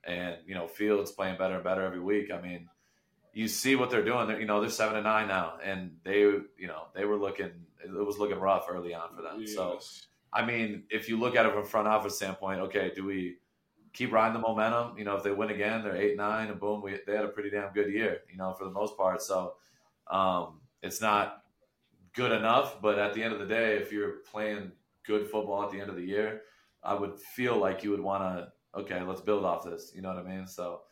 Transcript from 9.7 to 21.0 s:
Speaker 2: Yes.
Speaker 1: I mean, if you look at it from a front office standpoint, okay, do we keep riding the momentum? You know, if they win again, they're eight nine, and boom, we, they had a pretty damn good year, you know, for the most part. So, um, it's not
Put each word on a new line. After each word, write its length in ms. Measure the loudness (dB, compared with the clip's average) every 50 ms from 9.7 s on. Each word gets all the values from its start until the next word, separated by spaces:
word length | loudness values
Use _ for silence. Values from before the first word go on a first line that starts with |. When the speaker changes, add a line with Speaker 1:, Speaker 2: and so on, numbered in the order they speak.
| -4
Speaker 2:
Yes. 320 | -6 -10 -14 -18 -18 -20 -20 _ _ _ _ -2
Speaker 1:
I 120 | 0 0
mean, 380 | 0 0 0 0 -2 -4 -6 -6 -4
if 180 | -4 -4 -2 -2
you 100 | 0 0
look 200 | 2 4 6 6
at 80 | 6
it 80 | 6 4
from 80 | 2
a 40 | 0
front 220 | 0 2 2 4 4
office 300 | 4 4 2 0 -4 -4
standpoint, 420 | -4 -4 -4 -4 -4 -4 -2 -2
okay, 320 | -2 -2 0 0 0 0 -2
do 120 | -4 -4
we 320 | -4 -4 -4 -4 -4 -6 -10 _ _ _ _ _ _ _ _ _ _ -6
keep 180 | -4 -2 2
riding 220 | 4 4 4 4 2
the 120 | 0 0
momentum? 520 | 0 2 2 2 2 2 0 0 -2 -6 -8
You 80 | -4
know, 100 | -2 -2
if 80 | 0 0
they 80 | 0
win 200 | 0 0 0 -2
again, 320 | 0 0 0 0 0 -2 -2
they're 120 | -2 0
eight 220 | 2 2 2 2 2
nine, 320 | 0 0 0 0 -2 -4
and 100 | -4 -4
boom, 220 | -2 -2 -2 -2
we, 180 | -4 -6 -8 -6 -4 -2
they 80 | 0
had 80 | 0 0
a 60 | -2
pretty 200 | -4 -6 -4 -4
damn 220 | -2 -4 -4 -2
good 220 | 0 0 0 2 2
year, 300 | 0 0 0 0 -2 -6 -10
you 60 | -10
know, 160 | -6 -6 -6 -6
for 100 | -6 -8
the 60 | -6
most 260 | -4 -2 -4 -2 0 2
part. 240 | 2 2 2 2
So, 320 | 0 0 0 0 0 -2 -6 -12 _ _ _ _ _ _ _ _ _ -2
um, 520 | 2 4 4 4 4 2 0 -4 -8 -16 -20 _ _ _
it's 180 | -8 -6 -4
not 440 | 0